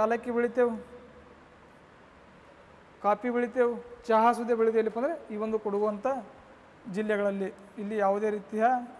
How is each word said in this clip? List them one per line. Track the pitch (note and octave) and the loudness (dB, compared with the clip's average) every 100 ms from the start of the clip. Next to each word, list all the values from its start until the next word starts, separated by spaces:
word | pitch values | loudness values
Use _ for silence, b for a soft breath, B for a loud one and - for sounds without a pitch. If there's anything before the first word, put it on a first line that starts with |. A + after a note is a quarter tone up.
ಯಾಲಕ್ಕಿ | A3 A#3 B3 A#3 | 2 0 -2 -2
ಬೆಳಿತೇವೆ, | A#3+ A#3 A#3+ A3 - - - - - - - - - - - - - - - - - - - - - - | 0 2 0 0 -10 -20 -20 -20 -20 -20 -20 -20 -20 -20 -20 -20 -20 -20 -20 -20 -20 -20 -20 -20 -20 -4
ಕಾಫಿ | G3+ G#3 B3 A#3+ | 0 0 0 0
ಬೆಳಿತೇವೆ, | A#3+ B3+ A#3+ A3+ - - - | -2 2 0 0 -10 -18 2
ಚಹಾ | A3 A3+ A3+ | 6 6 4
ಸುದ್ದಿ | A#3 A#3 | 0 2
ಬೆಳಿತೇವೆ. | A3+ A3+ | 4 4
ಇಲ್ಲಪ್ಪ | A3 A3 | 0 -2
ಅಂದ್ರೆ | C4+ E4 - | -4 -4 -8
ಈ | G#3+ | -6
ಒಂದು | A3 A3 G#3+ | -4 -2 -2
ಕೊಡಗು | G3+ G#3+ | 0 -2
ಅಂತ | G#3 B3+ C4+ G3 - - - - - - F#3 | -2 -4 -4 -8 -20 -20 -20 -20 -18 -8 -6
ಜಿಲ್ಲೆಗಳಲ್ಲಿ | G#3+ G#3 G3+ G3 F#3+ - - - | -2 0 0 -2 -6 -8 -18 -10
ಇಲ್ಲಿ | G3+ G#3+ | -6 0
ಯಾವುದೇ | G3 G3 G#3+ G#3 | 2 2 0 -4
ರೀತಿಯ | G3 G#3+ A3+ B3+ B3 - | -6 0 2 2 -4 -12